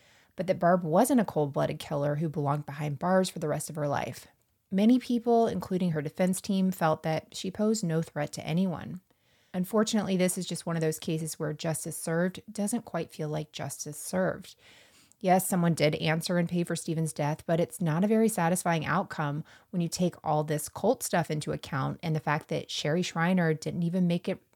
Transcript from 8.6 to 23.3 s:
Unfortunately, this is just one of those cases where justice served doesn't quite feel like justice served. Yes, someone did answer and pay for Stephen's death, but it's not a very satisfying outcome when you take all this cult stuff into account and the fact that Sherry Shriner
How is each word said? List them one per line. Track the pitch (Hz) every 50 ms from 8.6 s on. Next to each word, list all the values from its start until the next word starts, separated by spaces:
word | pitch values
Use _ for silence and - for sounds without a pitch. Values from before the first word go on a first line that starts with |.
| 190 185 156 - - - 165 185 - _ _ _ _ _ _ _ _ _ -
Unfortunately, | 185 180 - - 214 220 220 - 214 - - 196
this | 175 185 185 -
is | 190 175
just | - 170 - -
one | 170 165
of | 165
those | 160 156 160 -
cases | - - 160 160 165 156 - -
where | 165 151 151
justice | 151 - 165 156 - - 165 -
served | - - 170 165 165 180 185 180 - - -
doesn't | 214 - 202 208 240 220 -
quite | - - 170 160 -
feel | - - 156 151
like | 151 156 156 -
justice | - - 151 143 - - - 151 147 -
served. | - - - 185 185 160 - - - - - _ _ - - - - _ _ - _ _ _ _
Yes, | - 185 180 190 185
someone | - 202 180 170 170 160
did | - 156 151 156
answer | - 165 160 156 165 - - 180
and | 175 170
pay | 165 175 175 175
for | - 170
Stephen's | 160 - - 160 160 160 156 -
death, | - 147 147 156 - -
but | - 170 165
it's | 170 - - -
not | 175 160 151 170 202
a |
very | 208 226 220 226 220
satisfying | 220 - 170 165 180 175 - 175 170 160 139
outcome | 139 147 185 190 - - - 156 143 143 156 - - - - _ _
when | - 175
you | 170
take | 165 - - 180 170 - - -
all | 156 156 151 151
this | 151 151 147 - -
cult | - - - 208 262 -
stuff | - - - 175 160 -
into | 156 151 - 156 147
account | 147 - - - 135 139 143 143 - -
and | 165 156
the | 151
fact | - 156 147 156 - -
that | - 147 - -
Sherry | - - - 151 151 185
Shriner | 175 - - 165 165 180